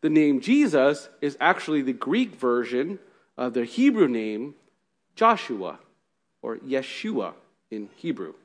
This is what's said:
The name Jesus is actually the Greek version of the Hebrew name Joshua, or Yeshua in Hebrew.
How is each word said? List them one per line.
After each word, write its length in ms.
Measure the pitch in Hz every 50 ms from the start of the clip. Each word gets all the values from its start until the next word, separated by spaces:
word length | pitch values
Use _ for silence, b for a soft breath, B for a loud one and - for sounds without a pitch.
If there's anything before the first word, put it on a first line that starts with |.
The 100 | - 160
name 300 | 151 156 156 147 143 131
Jesus 680 | 127 - 247 285 294 233 156 143 131 139 147 147 - - - _
is 160 | - 143 139 -
actually 420 | 135 165 185 185 - - 151 147 135
the 100 | 127 127
Greek 420 | 117 - 131 156 226 262 220 185
version 640 | - - 123 120 123 120 117 123 123 139 170 202 185 b b b b b b b
of 160 | - 127 123 113
the 100 | 123 120
Hebrew 420 | 117 - - 247 285 240 220 185
name 480 | 139 123 113 110 110 110 107 120 147 147 _ _ _ _ _ _ _ _ _ _ _ _
Joshua, 640 | - 220 226 233 190 - - 127 104 92 87 - - _ _ _ _ _ _ _ _ _ _ _ _
or 180 | - - 113 -
Yeshua 760 | - 135 131 135 131 - - - - 220 220 131 101 87 87 - _ _ _ _ _ _
in 200 | - 107 104 101 _
Hebrew. 380 | _ - 170 139 104 95 78 - - _